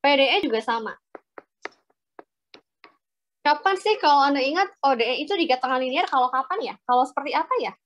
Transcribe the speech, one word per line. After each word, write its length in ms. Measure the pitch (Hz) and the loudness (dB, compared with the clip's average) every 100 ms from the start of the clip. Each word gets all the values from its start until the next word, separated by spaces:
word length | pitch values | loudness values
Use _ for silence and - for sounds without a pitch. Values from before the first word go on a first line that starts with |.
P 20 | |
D 180 | 277 277 | 4 4
E 140 | 269 370 | 4 2
juga 160 | 302 220 | 0 -2
sama. 340 | 226 226 214 - _ - _ - _ _ - _ _ _ _ - _ _ _ - _ _ - _ _ _ _ _ | -2 -6 -6 -12 _ -20 _ -20 _ _ -20 _ _ _ _ -20 _ _ _ -20 _ _ -20 _ _ _ _ _
Kapan 320 | 294 294 381 | 0 0 0
sih 240 | 381 440 427 | 0 0 0
kalau 240 | 311 285 | 4 4
Anda 160 | 277 277 | 4 2
ingat 320 | 262 330 381 _ 277 | 0 0 -2 _ 0
O 80 | |
D 80 | 247 | 0
E 120 | 233 254 | 0 -2
itu 120 | 294 | -4
dikatakan 480 | 311 311 254 254 262 | -2 0 0 0 -2
linear? 240 | 262 277 392 | -2 -2 0
Kalau 240 | 269 254 | 0 0
kapan 320 | 262 269 392 | -2 -4 -6
ya? 120 | 240 - - | -6 -10 0
Kalau 160 | 247 | 2
seperti 320 | 262 - 277 | 2 -2 -4
apa 200 | 285 330 508 | -4 -2 -2
ya? 160 | - - | -4 -10